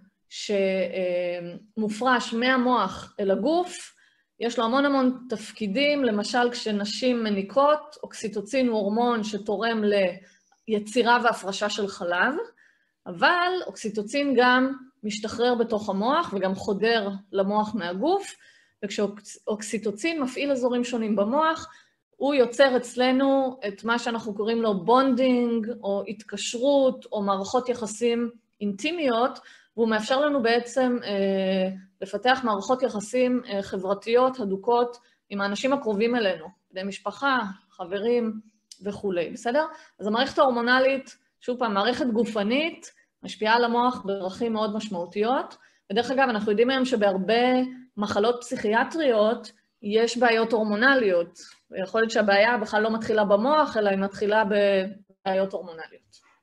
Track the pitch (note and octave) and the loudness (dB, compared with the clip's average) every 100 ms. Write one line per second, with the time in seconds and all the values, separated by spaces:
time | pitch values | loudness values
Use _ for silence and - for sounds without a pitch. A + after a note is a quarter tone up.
0 | _ _ _ - - G3+ F#3+ F#3+ F#3 F#3+ | _ _ _ -12 -4 0 0 0 -2 -2
1 | F3+ F3+ F3 F3 F3 F3 - - G#3+ G#3+ | -2 -2 -4 -6 -10 -14 -12 -6 -4 -2
2 | B3 A#3+ - A3+ B3+ C4 B3 A#3+ F#3+ - | 0 0 0 0 2 2 2 2 0 -4
3 | - - G3 F#3+ A#3 E4 F4+ - - _ | -12 -2 0 2 2 0 -2 -8 -18 _
4 | _ _ _ - A#3 A#3 A3+ C4 C#4+ C4+ | _ _ _ -8 -4 -2 0 2 2 2
5 | B3+ B3+ - G#3 - - G#3 G#3 C#4+ D4 | 2 0 -6 -10 -10 -8 -4 2 2 2
6 | B3+ G#3 G#3 B3 A#3+ A#3+ A3 G#3 G#3 - | 0 0 0 0 0 -2 -4 -2 -4 -2
7 | B3+ A#3+ A3 G3+ G3 C4+ C#4+ D4+ - - | 0 0 0 -2 0 2 4 2 -2 -16
8 | - - A3 G#3+ G3 C4+ B3 A3 G3+ G#3+ | -14 -10 -8 -8 -4 0 2 0 0 0
9 | A#3+ A#3 G#3 G3+ G#3 G3 A3+ A3+ G#3 G3+ | 0 0 -2 -6 -4 -2 -2 0 2 2
10 | F#3 F#3 - _ _ _ - G#3 G#3 B3+ | 2 -2 -14 _ _ _ -4 -4 0 2
11 | A#3 A#3+ A3+ G#3+ F#3 G3 G#3 A3 G3 - | 4 4 4 0 -4 -4 -4 -2 -6 -4
12 | F3 F3 A3 D#4 A#4 - _ _ _ _ | -2 0 0 0 -8 -14 _ _ _ _
13 | F#3+ E3+ C#4+ F4 F4+ F#4 - G3 A3 G#3+ | -14 0 2 4 0 -2 -6 -8 -6 -6
14 | G#3 C#4+ C#4+ A#3+ B3 B3+ C4 C4+ - _ | -4 -2 2 4 6 4 2 -4 -14 _
15 | G#3+ G3 A3 A#3 B3 A#3 A3+ G#3+ G#3+ F#3+ | -8 -6 -8 -2 0 0 0 -2 -2 -2
16 | A3+ D#4 E4+ G3 F#3+ F#3+ - F#3+ A3 A#3 | 0 0 -2 -4 -4 -4 -4 -2 0 0
17 | G3+ G3 - G3 G3 G#3+ G#3+ A3 F3 F#3 | -2 -8 -4 -2 0 0 -2 -4 -6 -2
18 | C#4+ G4 G4 - - _ _ _ G#3 - | 0 0 -4 -16 -20 _ _ _ -8 -4
19 | G3+ G#3 - - - G#3+ - A3 G#3+ G#3 | -4 -6 -18 -10 -8 -6 -6 -6 -4 -4
20 | E4 E4 B3+ - C#4+ C4 B3 B3 A#3+ A#3+ | -4 -2 -4 -4 -2 0 0 0 -2 -4
21 | A3 G#3 G#3 C#4+ D#4 D#4+ - - _ _ | -2 0 0 2 0 0 -8 -20 _ _
22 | _ - C4+ C#4+ A#3 A#3+ C#4 B3 B3 B3 | _ -4 0 2 2 4 4 4 -2 0
23 | B3+ C4 C4+ C4+ C4 C4 G#3 G3 A3 A#3+ | 2 4 4 2 0 -4 -8 -6 -4 -2
24 | A#3+ A3+ A3+ G3+ G#3+ A#3 A3+ G3 E3+ B3+ | -2 -6 -6 -4 -2 0 0 0 4 4
25 | C4+ A#3+ C4 B3 A#3+ A#3 G#3+ G#3+ G3 G3+ | 6 4 4 2 2 0 -4 -6 -4 -4
26 | - G3+ - G3+ - A#3 C4+ C#4 C4 B3+ | -6 -12 -12 -10 -8 0 2 4 4 0
27 | - G#3+ G3+ G3 G3 B3 B3 A#3+ G#3+ - | -6 -4 0 -2 0 -2 -2 -4 -6 -2
28 | A#3+ A#3 A#3 - _ _ G#3 G3 D4+ F4 | 0 0 -4 -8 _ _ -6 -4 -4 -2
29 | C#4 A3+ B3+ - - - _ - A#3 G#3+ | 0 2 0 -2 -18 -20 _ -2 0 0
30 | G#3+ C4+ D4 C#4+ A3+ A#3 A#3+ - B3+ B3 | 0 2 2 2 2 2 0 0 0 0
31 | - G3+ G3 F#3+ F#3+ F#3+ F#3 F#3+ - _ | -2 0 0 0 0 0 -2 -4 -14 _
32 | F#3+ G#3 B3 B3+ A#3+ G3+ G3 B3+ B3 G#3+ | -8 -2 2 2 0 -2 0 0 0 -2
33 | G3+ B3+ B3 B3 - G3 G3 G3+ F#3 G3 | -4 0 2 0 -2 -6 -6 -6 -4 -4
34 | A3+ A#3 B3+ B3+ G3+ F#3+ A#3+ A#3+ A#3+ - | 0 2 2 0 -4 -4 2 2 0 -4
35 | _ _ _ G3+ G3+ G3+ C4 C4+ A3 G3+ | _ _ _ -4 -4 -2 0 0 0 0
36 | A#3 B3 G3+ E3+ D#3 - _ F#3 G3 F#3+ | 0 2 0 -2 -10 -20 _ -10 -8 -8
37 | G#3 G3+ C#4 B3+ G3+ F#3+ _ - F3 G3 | -8 -4 0 0 -2 -10 _ -14 -8 -4
38 | A3+ A#3+ A3 G#3+ - _ _ - G3 G3 | 0 0 -2 -6 -14 _ _ -12 -10 -6
39 | G3+ F3 D#3+ - A#3+ C#4 D#4+ - - - | -4 -2 -4 -6 -2 -2 -2 -8 -20 -8
40 | G3+ A3+ C#4 - C#4 A#3+ A#3 C4 C4 C4+ | -2 0 0 4 2 4 2 4 4 0
41 | - - _ _ - A#3+ A#3 G3+ G#3+ B3 | -4 -20 _ _ -8 -4 0 2 0 0
42 | C4+ A3 G#3+ G#3+ G3+ C4 E4 D#4+ - _ | 0 0 0 0 0 0 -2 -6 -16 _
43 | _ _ F#3+ - G#3+ A#3+ A#3+ A#3 B3 B3 | _ _ -16 -4 2 4 4 2 2 0
44 | F#3+ G3 F#3 F#3+ A#3 A3 G#3+ G#3 G#3 F3 | -4 -4 -6 -4 -4 -2 -2 -4 -6 -6
45 | F3 G#3 A3 C#4 E4+ - _ _ - G3+ | -6 -2 0 0 -2 -14 _ _ -4 -2
46 | A#3+ C4 C4 G#3+ G#3+ G#3 A#3+ C4+ B3+ A3+ | 0 2 2 2 0 2 4 2 0 2
47 | G3+ F#3+ F#3 A3+ B3 B3+ B3+ - - - | 2 2 2 2 4 2 0 -6 -12 -6
48 | G#3 G3+ A3+ A#3+ - C4 G#3 A3+ B3+ E4 | -2 2 2 0 -6 -4 0 2 0 0
49 | C#4+ A3+ G#3+ A3+ - - _ _ G#3 G#3+ | 2 4 4 0 -6 -20 _ _ -2 2
50 | A3+ A#3 A#3+ A3+ A3+ A3+ G#3+ G#3 C4 C4+ | 2 4 4 4 2 0 0 2 4 4
51 | G#3 F3 E3+ - - - _ E3+ F#3 A3+ | 4 2 0 -8 -20 -20 _ -8 -2 0
52 | A3+ A3+ G#3 G3+ A3 A#3+ A3 G#3+ A3 A3 | 2 2 4 6 4 2 0 0 0 -2
53 | A3 G#3+ G3+ G3+ B3 D#4 C#4+ A3+ G#3 G3 | 0 2 4 4 4 2 2 0 0 0
54 | G3 G3 G#3 G#3+ G#3 G#3 G3+ G3 F#3+ G3+ | -2 -2 0 2 2 2 4 2 -2 -8
55 | _ _ G3 F#3+ F#3+ G3 F3+ E3 D3+ - | _ _ -4 -2 -2 -4 -10 -14 -16 -20
56 | _ _ _ _ | _ _ _ _